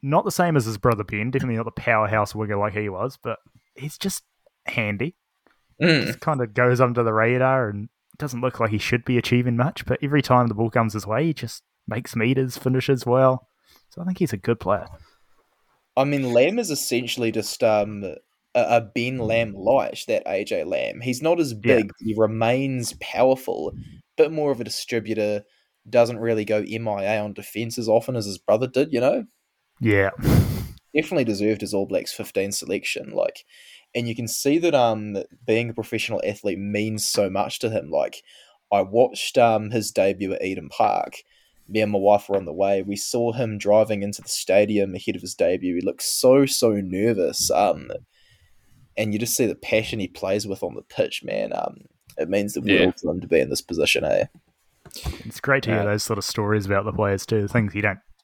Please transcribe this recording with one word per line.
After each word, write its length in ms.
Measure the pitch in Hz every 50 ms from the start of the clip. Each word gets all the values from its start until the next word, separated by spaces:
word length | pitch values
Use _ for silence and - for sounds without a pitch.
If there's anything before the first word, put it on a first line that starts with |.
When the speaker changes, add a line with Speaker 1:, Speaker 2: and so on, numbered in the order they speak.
| -
Speaker 1:
not 220 | 135 147 175 -
the 60 | 202
same 240 | - - 180 175 160
as 100 | 143 110
his 120 | 113 110
brother 260 | 101 - 127 113 104 104
Ben, 280 | - 107 104 107 123
definitely 260 | 131 139 - 127 113
not 80 | 113 113
the 60 | 113
powerhouse 640 | _ - - - 117 110 107 107 110 110 104 - -
winger 220 | 104 110 101 104
like 160 | 101 101 107 98
he 160 | 107 107 104
was, 280 | 95 92 107 135 139 _
but 180 | _ 123 110 - _ _ _ _ _ _ _
he's 220 | - 135 151 -
just 260 | - - 196 - - _ _ _ _ _ _ _ _ _
handy. 480 | - - - 110 104 104 95 123 165 - _ _ _ _ _ _ _ _ _ _ _ _ _
Speaker 2:
Mm. 240 | 151 175 160 151 180
Speaker 1:
Just 140 | - - -
kinda 240 | - 160 151 131 123
goes 340 | 110 104 127 123 123 123 120
under 220 | 131 123 120 120 117
the 100 | 113 107
radar 560 | 107 110 117 123 127 127 131 131 131 123 107
and 200 | 101 104 104 - _ _ _ _ _
doesn't 240 | _ 151 143 127 120
look 180 | 123 127 - -
like 100 | 117 107
he 80 | 107
should 280 | 107 - - 120 113 -
be 120 | - 127
achieving 380 | 120 - - 123 123 123 123 120
much, 300 | 117 123 156 - - -
but 120 | - 127 - -
every 180 | 139 147 147
time 260 | 135 - 131 123 123
the 60 | 117 107
ball 160 | 101 117 113
comes 240 | - 123 113 107 101
his 140 | 107 98
way, 180 | 101 107 120 156
he 80 | 170 151
just 300 | - - 117 - - _ _ _ _ _
makes 280 | - - 117 - - -
meters, 420 | 117 110 120 135 135 131 127 -
finishes 480 | - - 131 127 131 - - 139 123 -
well. 420 | 123 123 127 131 131 131 127 _ _ _ _ _ _ _ _ _ _
So 120 | - -
I 40 | 175
think 140 | 180 185 -
he's 140 | 185 - -
a 40 |
good 220 | - - - - -
player. 280 | - 90 104 - - - - - - _ _ _ _ _ _ _ _ _ _ _ _ _ _ _ _ _ _
Speaker 2:
I 60 | 127 135
mean, 280 | 143 143 139 135 123 120
Lamb 260 | 120 131 165 208 240
is 100 | 233 180
essentially 640 | 151 131 - - 127 120 127 117 - - 120 113
just, 320 | 107 113 104 - - - 123
um, 400 | 113 107 107 104 104 107 101 101
a, 120 | 92 76 - _ _ _ _ _ _ _ 123 117 - 120
a 40 | 117
Ben 380 | 113 101 _ 123 117 123 131 127
Lamb 340 | 117 107 113 117 117 107 98
light, 500 | 98 95 107 131 135 90 - - - -
that 160 | - 110 98 -
A 180 | - 95 95 104
J 200 | - 110 90 78
Lamb. 360 | 87 92 65 62 52 - -
He's 200 | 117 127 123 127
not 180 | 151 160 175 175
as 140 | 160 135 117
Speaker 1:
Yeah. 60 | 107 104 120 131
Speaker 2:
big, 100 | 120 107 101
but 60 | - _ -
he 80 | 110 107
remains 760 | 107 110 107 110 113 113 117 123 131 139 135 131 127 117 - - -
powerful. 760 | - - - 101 123 131 131 131 - - - - 76 82 - - - - - - _ _ _
Bit 140 | - 156 147 160
more 180 | 151 147 143
of 80 | 135 117
a 40 | 120
distributor, 800 | 104 - - - - 123 117 101 110 113 107 104 104 104 104 104 _ _ _ _ _ _ _ _ 113
doesn't 300 | 110 120 120 117 123 107
really 240 | 113 113 113 110 107
go 180 | 101 107 107 104 -
M 180 | 107 113 117 110
I 140 | 104 101 98
A 140 | 101 110 107
on 140 | 104 104 98
defense 440 | - 98 - - 104 117 113 113
as 100 | - 113
often 280 | 110 107 117 - - 127
as 80 | 117 101
his 120 | 101 95
brother 300 | 87 _ - 104 113 131
did, 240 | 127 - 123 151 160
you 80 | 143 117
know? 260 | 123 135 - 262 110 - _ _ _ _ _ _ _ _ _ _
Speaker 1:
Yeah. 300 | - 113 104 98 98 98 - - - - - - - - - - - - - - _ _ -
Speaker 2:
Definitely 300 | 151 160 - 185 160 127
deserved 380 | 110 104 95 104 107 107 104
his 120 | 107 104 104
All 120 | 98 98
Blacks 260 | 98 98 92 - -
fifteen 400 | - - 107 - - 98 95 98
selection, 600 | 98 - - - 95 - - - - - - -
like, 340 | 52 50 50 50 - - _ _ _ - - - - - _ _ _
and 120 | 120 120
you 80 | 117 113
can 120 | 117 120
see 300 | 113 - - - 139 147 170
that, 160 | 170 170 147
um, 420 | 135 120 117 110 110 107 107 101 98 - - - _ -
being 240 | - 110 113 117 117
a 40 | 113
professional 480 | - 110 - - 110 - - 113 98 -
athlete 340 | 98 104 - - 104 90 92
means 480 | 101 101 101 104 107 110 110 107 -
so 220 | - - - 101 95
much 280 | 95 95 98 - - -
to 100 | - 113
him. 180 | 113 95 78 73
Like, 340 | 78 73 69 52 - - _ _ - - - _ _ _ _ _
I 100 | 104 101
watched, 560 | 95 95 98 117 127 - - - - - -
um, 340 | 131 117 117 110 107 107 107
his 200 | 120 117 104 -
debut 420 | - - 95 98 98 95 101 95 98
at 100 | - -
Eden 260 | 95 95 92 80 71
Park. 480 | - - 113 104 101 50 - - - - _ _ _ _ _ _ _ _ _
Me 140 | - 98 110
and 100 | 110 104
my 80 | 104 101
wife 300 | 95 101 104 101 - -
were 60 | 98
on 80 | 98 95
the 80 | 82 76
way. 280 | 87 98 98 101 98
We 140 | 95 101 101
saw 360 | 101 - - - 120 120 117
him 280 | 113 123 127 110 107 101
driving 420 | - 98 104 107 110 107 107 101
into 220 | 98 101 101 - -
the 40 |
stadium 680 | - - - - - 92 101 104 104 107 101 98 98 92
ahead 200 | 95 - - 101
of 60 | 90
his 140 | - 95 -
debut. 400 | - 95 85 92 92 92 90 87
He 60 | 87
looked 200 | 90 95 - -
so, 460 | - - - - - 127 131 139 139
so 240 | 135 - - - 117 107 104
nervous. 720 | 98 92 90 92 104 117 113 98 87 69 - - - -
Um, 400 | - 76 101 95 78 76 67 60 - - - _ _ _ _ _ _ _ _ _ _ _ _ _ _ _ - _ _
and 160 | - 110 107 104
you 60 | 107
just 160 | 120 120 -
see 80 | - 131
the 100 | 104 -
passion 440 | - - - 120 107 110 - - 110
he 80 | 95
plays 380 | 90 - - - 95 98 104 101
with 140 | 104 98 - -
on 100 | 87 60
the 60 | 53
pitch, 420 | - _ - - 104 - - - -
man. 280 | - 50 52 53 55 -
Um, 320 | - 50 50 - - - _ _ _ _ _ -
it 100 | - 78
means 260 | 80 98 104 101 104 -
the 60 | - -
Speaker 3:
Yeah. 180 | 110 98 92
Speaker 2:
world 160 | 92 92 -
to 120 | - - -
him 100 | 80 90
to 60 | 85
be 120 | - 85 80
in 100 | 65 67
this 120 | - -
position, 420 | - - 87 80 73 - - 71 71
eh? 220 | 73 55 50 - - _ - _ _ _ _ _ _ _ _ _ - - - - - - - -
Speaker 1:
It's 140 | 113 - -
great 220 | - - 135 135 131
to 60 | 113
hear 100 | 110 107
Speaker 3:
Yeah. 60 | 101
Speaker 1:
those 180 | 104 104 107 -
sort 140 | - 113
of 80 | 101 95
stories 400 | - - - 104 104 107 107 98
about 200 | 98 101 98 101
the 60 | 107
players 340 | 98 - 107 101 98 95 -
too, 180 | - 113 107 101
the 40 |
things 260 | 98 - 120 110 101 -
you 60 | 101 104
don't 160 | 104 95 95 _ _ - _